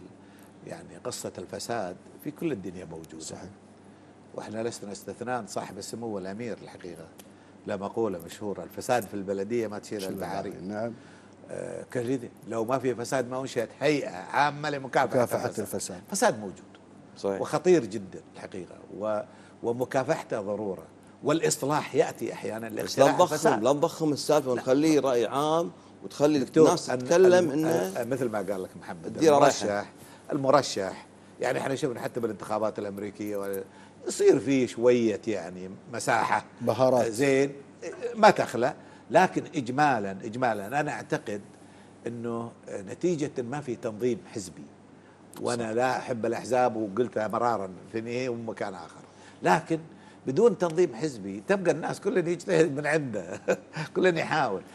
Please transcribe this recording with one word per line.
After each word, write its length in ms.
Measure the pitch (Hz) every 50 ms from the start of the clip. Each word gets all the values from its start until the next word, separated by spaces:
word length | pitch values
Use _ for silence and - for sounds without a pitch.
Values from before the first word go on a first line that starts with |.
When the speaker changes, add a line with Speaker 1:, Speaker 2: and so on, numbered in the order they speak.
| 87 92 - - - - - - - - - - - -
Speaker 1:
يعني 300 | - - 87 - - 85 -
قصة 280 | 123 117 - - 107 - -
الفساد 580 | 90 - - 101 - - 120 117 101 90 90 - - - - - -
في 80 | 147
كل 200 | 147 - - 165
الدنيا 340 | 143 104 90 101 87 92 90
موجودة. 340 | 80 85 82 82 78 - 80
Speaker 2:
صحيح. 300 | - - 95 - - 92 101 - - - - - - - - - - - - - - - -
Speaker 1:
وإحنا 280 | - - - 107 110 113
لسنا 280 | 117 110 - - 101
استثناء، 520 | 98 - - - 95 - 120 117 127 123 110 95
صاحب 300 | - 120 98 - 92 98
السمو 400 | 98 - - 113 117 117 107 98
الأمير 400 | 90 95 98 104 120 120 95 82 92
الحقيقة 440 | 92 - - - 90 82 80 82 80 - - - - - - - - - - - -
له 80 | 104
مقولة 440 | 98 95 98 - - 113 107 95 85 80
مشهورة، 380 | 85 - - 110 104 95 90 85
"الفساد 400 | 87 - - 95 - 123 120 107
في 100 | 95 104
البلدية 540 | 104 98 92 101 95 98 101 117 120 110 104
ما 120 | 107 104
تشيل 180 | - - 117 104
Speaker 2:
تشيل 100 | 95 95
Speaker 1:
البعاري". 380 | 92 95 92 87 95 98 95 104
Speaker 2:
البعاري، 180 | 87 85 87 92
نعم. 260 | 104 104 110 120 113 113 - - - - - - - - - -
Speaker 1:
آه، 320 | - 50 - - 50 50 - -
كذلك 380 | - 131 120 117 135 131 117 - - - - 87
لو 180 | 110 113 110
ما 140 | 113 131 135
في 160 | 123 131 120
فساد 340 | 104 120 117 - 135 123 120
ما 120 | 131 127
أنشئت 280 | 135 127 - 131 113 107 - -
هيئة 300 | 131 147 151 143 110 92
عامة 600 | 95 90 92 - - 123 139 147 143 143 147 151
لمكافحة 460 | 143 139 135 127 - 151 135 120 - 131
Speaker 2:
مكافحة 280 | 120 113 - 110 -
Speaker 1:
الفساد. 140 | 120 - - 104
Speaker 2:
الفساد. 360 | 98 - 98 - - 98 90 - -
Speaker 1:
فساد 280 | - 202 - 214 160 110
موجود. 380 | 104 98 87 - - - - - - - - - - - - -
Speaker 3:
صحيح. 240 | - 101 98 95
Speaker 1:
وخطير 440 | 127 - - 147 - 180 180 160 123
جدًا 340 | 107 95 113 98 92 87 85 - - -
الحقيقة، 400 | - - - - 98 87 - - - - - - 90
و-، 220 | 101 107 107 104 - - - - - - - - -
ومكافحته 800 | 113 120 123 127 - - 135 131 123 156 156 - - 147 120
ضرورة، 420 | 101 98 104 101 110 101 92 82 80 - - - - - - - -
والإصلاح 720 | 120 151 160 151 151 - - - 131 147 147 - - -
يأتي 380 | 131 160 - - - - 110 -
أحيانًا 360 | - - 104 107 110 113 113
Speaker 3:
بس 60 | 107 110 - - - -
Speaker 1:
لاختلاع 80 | 135 143
Speaker 3:
لا 60 | 175
نضخم، 200 | 175 180 165 156
Speaker 1:
الفساد. 300 | 151 - 226 143 107 107
Speaker 3:
لا 100 | 123 143
نضخم 400 | 147 143 165 - - 165 156 143
السالفة 320 | 131 - - 151 156 139 131
Speaker 1:
لا. 40 | 123
Speaker 3:
ونخليه 460 | 117 - - 127 143 151 160 156 143
رأي 260 | 127 135 127 120 113
عام 460 | 101 117 135 147 151 156 165 170 180 165 - - - - - -
وتخلي 360 | 98 - - 143 151 156 143
Speaker 1:
دكتور، 260 | 127 110 - 156 160
Speaker 3:
الناس 240 | - 180 160 - -
Speaker 1:
الم-، 100 | 127 127
Speaker 3:
تتكلم 340 | 127 127 170 175 190 185 180
Speaker 1:
الم-، 180 | 180 175 160
Speaker 3:
إنه 180 | 131 151 156 160
Speaker 1:
آه، 340 | 160 170 180 190 - - 120
مثل 260 | 113 131 127 131 120
ما 80 | 107 104
قال 260 | 98 87 104 92 92
لك 60 | 90 - -
محمد، 240 | - - 101 85 82
Speaker 3:
الديرة 320 | - 113 113 143 160 147 143
رايحة. 240 | 143 139 123 - 120
Speaker 1:
المرشح، 240 | 107 101 101 98 - - - - - - - - -
المرشح، 720 | - 151 135 131 135 143 123 - - 104 95 92 92 - - - - - - - - -
يعني 180 | 120 123 135 131
احنا 160 | - 135 139
شفنا 240 | 120 - - 120 107
حتى 180 | 107 135 - 123
بالانتخابات 600 | 117 113 110 92 - - 107 107 107 107 98 -
الأمريكية 580 | 104 104 98 98 101 104 98 - 107 104 104 101
و-، 240 | 98 98 98 98 95 - - - - - - - - -
يصير 320 | - - 202 202 175 139
في 280 | 104 123 139 135 127 113
شوية 540 | - - 113 123 123 123 117 110 104 98 - 117
يعني 420 | 107 95 82 90 92 92 92 92 98 - - - -
مساحة. 520 | 113 - - 127 113 - - 107 107 - - - -
Speaker 2:
بهارات. 440 | 120 117 113 107 131 131 127 123 113
Speaker 1:
آه، 40 | 117
زين، 420 | 110 104 139 139 135 135 139 147 - - - - - - -
آه، 40 | 170 - - - 240 240
ما 140 | 226 208 208
تخلى، 440 | 175 - - - - 117 117 139 - - - - - - - -
لكن 320 | - 160 185 180 - 156 127 - -
إجمالًا، 560 | 160 127 107 123 135 151 147 135 113 101 98 98 98 -
إجمالًا 560 | 120 107 123 131 123 110 104 98 101 123 143
أنا 120 | 151 147
أعتقد 500 | 123 110 - - - 147 - - 104 104 101 - - - - - - - - - - - - 120
إنه، 440 | 120 120 117 120 117 117 117 117 - - - -
آه، 120 | - 107
نتيجة 500 | 98 92 107 - - 175 180 147 147 139 - -
ما 240 | 123 113 127 147
في 140 | 143 - 117
تنظيم 440 | 104 - 120 107 104 113 127 120 95 - - -
حزبي. 300 | 120 95 90 80 - 73 73 - - - - - - - - - - - - - -
وأنا 220 | - 113 120 120 113
Speaker 2:
صح. 60 | 110
Speaker 1:
لا 280 | 110 117 123 131 123 110
أحب 280 | - - 131 113 107
الأحزاب 500 | 113 117 104 90 101 120 123 123 123 113
وقلتها 520 | 110 110 104 95 107 127 110 - 113 107 107
مرارًا 420 | 98 113 113 120 117 104 98 95 92 87 90 -
في 100 | - 113
نهاية 280 | 110 117 120 123 127 131
ومكان 440 | 120 117 117 113 104 - 113 104 95
آخر، 280 | 90 82 78 - - - - - - - - - - -
لكن 360 | 156 185 165 160 - 165 160 160 - - - - - - - - 127
بدون 300 | 135 151 220 240 190 156
تنظيم 380 | 180 170 160 160 180 170 -
حزبي 480 | - 156 160 131 113 95 98 95 104 - -
تبقى 240 | 196 202 190 170
الناس 300 | 147 147 180 180 - -
كل 160 | - 196 - 185 175 156
يجتهد 480 | 180 - - - 180 160 160 - 139 135
من 100 | 147 147
عنده، 540 | 151 165 147 131 110 104 87 87 98 104 - - 101 -
<laughs> 340 | - - - 156 156 - -
كل 220 | 175 - 185 175 160
يحاول. 440 | - - 147 156 147 120 101 92 - - -